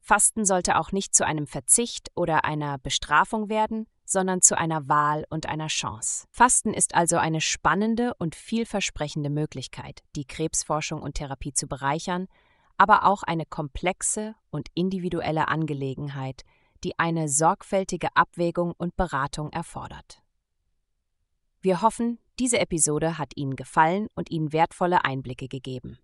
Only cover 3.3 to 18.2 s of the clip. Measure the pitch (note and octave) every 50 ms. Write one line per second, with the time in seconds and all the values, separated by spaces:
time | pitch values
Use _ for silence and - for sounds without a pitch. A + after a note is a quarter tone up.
3.3 | - A3 G#3+ G3 A3 A3 G#3+ A3 A3+ A3 A3 _ _ _ _ - - G3 F#3 F#3+
4.3 | F#3 F3+ - - G3+ - - E3 D#3+ D#3+ C#3+ C3 D3+ D3 D3 D3 D3+ D3+ D#3 _
5.3 | - D#3+ - - - D3+ D#3 D#3 - - - C3+ - A2 - - - - - _
6.3 | _ - A#3 B3+ - - - A3 - - - - - - E3+ E3 E3+ E3 - D#3+
7.3 | D#3+ D#3+ - - - - _ D#3 D#3 F#3+ G#3 A3 A3+ A3 A#3+ B3 - _ F3+ E3
8.3 | - - - - - A3+ A3+ - - G3+ F#3 - - - D3+ D3 - D#3+ D3 C#3+
9.3 | D3 D3+ D3+ D3+ - C3+ B2+ - - - B2 C3 - - _ _ _ D3+ C#3+ _
10.3 | - - D#3+ D#3+ - - - - D#3 D3+ D#3 - D#3+ D3 - C#3+ C#3 - D3+ C#3
11.3 | C#3 - - D3 C3+ - - C#3 D3+ C3 C3+ C3+ C#3+ E3 - - F3+ F3+ F#3 -
12.3 | _ _ _ _ _ _ _ _ _ _ F#3+ F3 G#3+ - - F3+ G3 G3 - -
13.3 | E3+ E3 D#3 _ - - D#3 C#3+ _ - - F3 F#3+ _ - - - G#3+ G#3+ G#3+
14.3 | A3 _ _ _ - D3+ C3+ - _ D#3+ F3 F#3+ F#3+ F#3+ F3 F3+ E3 E3 D#3+ E3
15.3 | D#3 D#3 D3+ - - D#3 D#3+ D3 D3+ C3+ C#3 C3+ C3 - C#3+ D3 C#3 C#3 C3+ C3
16.3 | C3+ - - _ _ _ _ _ _ _ - F3+ - - F3 E3+ E3 E3 D#3+ D3+
17.3 | C#3 C#3 D#3+ D#3+ G3 - - - - G3 F#3+ - G3 E3 - D#3+ _ -